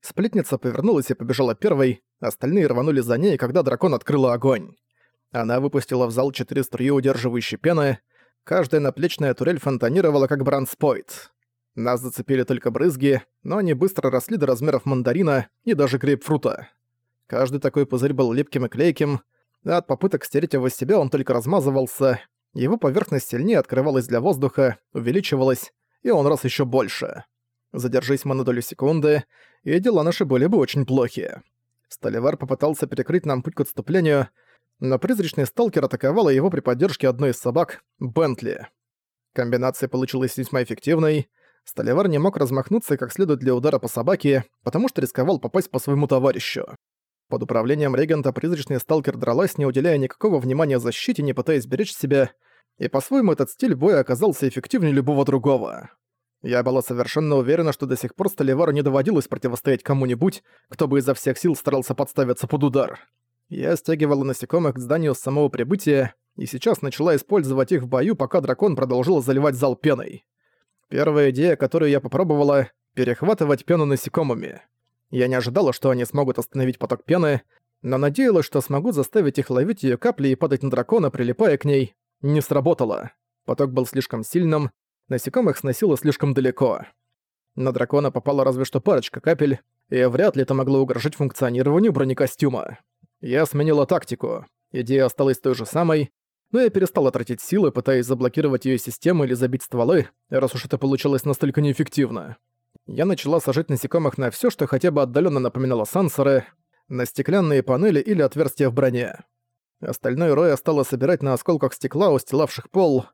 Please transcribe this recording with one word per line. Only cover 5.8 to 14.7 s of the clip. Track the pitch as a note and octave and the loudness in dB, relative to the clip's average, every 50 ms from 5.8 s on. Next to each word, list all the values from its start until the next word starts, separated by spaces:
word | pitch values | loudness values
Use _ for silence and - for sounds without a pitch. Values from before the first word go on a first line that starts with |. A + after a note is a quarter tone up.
| A#2+ - C3 B2 B2+ | -4 -2 -2 0 0
в | A#2 | 0
зал | A2+ B2 C3 C#3+ | 0 -2 -2 -2
четыре | C3+ - B2 - - C#3 | -2 -6 -8 -4 -4 -4
струи | C3 - - A#2 B2 C3+ | -4 -4 -4 -4 -2 0
удерживающей | C#3+ C#3 B2+ C3+ C3 A#2+ A2+ B2+ A#2 A#2+ A2+ - - | 0 2 2 0 0 0 -2 -4 -4 -4 -6 -6 -8
пены. | - - D#3+ E3+ D#3+ D3 C#3 C3 - _ _ _ _ _ _ _ _ _ | -2 0 0 2 2 2 0 -2 -4 _ _ _ _ _ _ _ _ _
Каждая | - - F#3 E3 B2 - D3+ | -2 0 0 0 2 0 0
наплечная | C#3+ C3+ - - D3+ F3 - - D3+ C#3 B2 | 0 0 -2 -2 -4 -4 -2 -2 -2 -2 -2
турель | - C3 D#3+ F3+ C#3+ | 0 0 -2 -2 -2
фонтанировала, | - C#3+ C3+ A#2+ - A#2 C3+ F#3 F#3 D#3+ D3 C#3+ C3+ | -2 -4 -2 0 0 0 2 2 2 2 2 2 2
как | C3 D3+ C#3 C3+ | 2 0 -2 0
бронспойт. | C#3 C#3 C#3 C3+ - - _ - D3 B2 - - - - - - - _ _ _ _ _ _ _ _ _ | 0 0 -2 -2 -6 -6 _ 0 0 0 -2 -6 -14 -18 -20 -20 -20 _ _ _ _ _ _ _ _ _
Нас | - A2+ B2 B2 A#2+ | -6 -2 -2 -2 -2
зацепили | B2+ B2+ - - A#2 - C#3 C3 A#2+ | -4 -8 -10 -10 -4 -2 0 0 0
только | - C3+ A#2+ - B2 | 0 -2 -2 -2 -4
брызги, | A2+ - C#3+ F3+ C#3+ C3 C3+ C#3 C#3 B2 - _ _ _ | -2 2 0 0 0 2 2 2 2 2 0 _ _ _
но | _ - E3 | _ -6 -4
они | G#3 G3 F3 D3+ | -2 0 0 0
быстро | B2+ E3+ G3 G3 - - C3+ | 2 0 0 0 0 -2 0
росли | B2+ B2+ - - A3+ | 0 0 -2 -2 -2
до | G3 D3 | -2 0
размеров | C3+ B2+ A2+ C3+ D#3 | 0 0 0 0 0